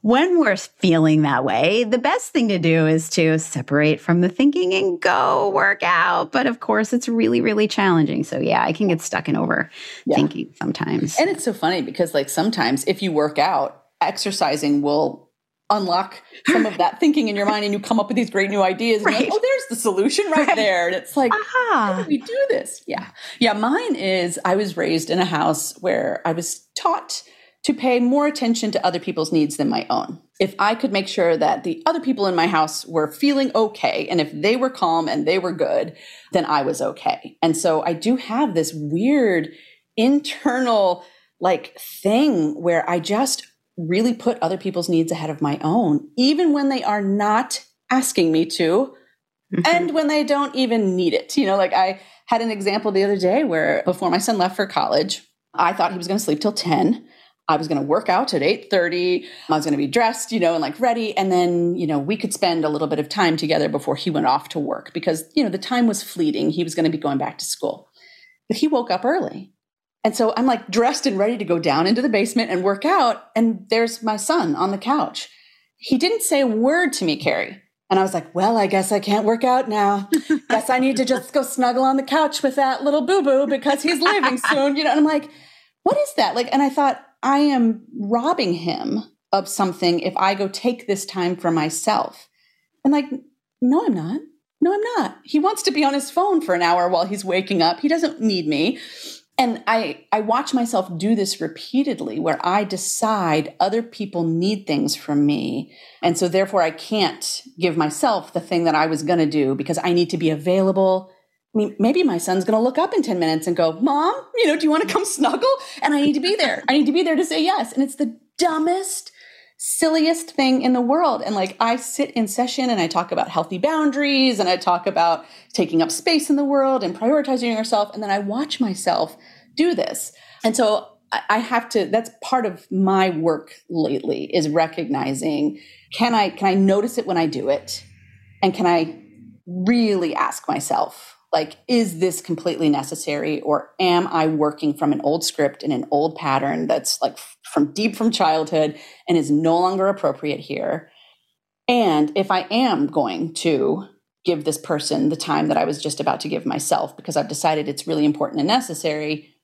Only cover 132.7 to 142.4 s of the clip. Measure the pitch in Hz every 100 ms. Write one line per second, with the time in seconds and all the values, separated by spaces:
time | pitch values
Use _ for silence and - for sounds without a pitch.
132.7 | 190 190 190 185 160 165 156 - - _
133.7 | 170 156 143 - - - 175 151 156 160
134.7 | 160 156 139 139 135 160 147 151 - -
135.7 | - _ - 233 226 196 - 196 190 196
136.7 | 196 226 240 220 175 160 135 135 143 -
137.7 | - - - - - _ - 190 190 180
138.7 | 170 160 - - - - - - 180 185
139.7 | 240 220 196 170 - - - - 151 -
140.7 | - - - - _ _ 160 156 - -
141.7 | 240 208 165 185 170 - 165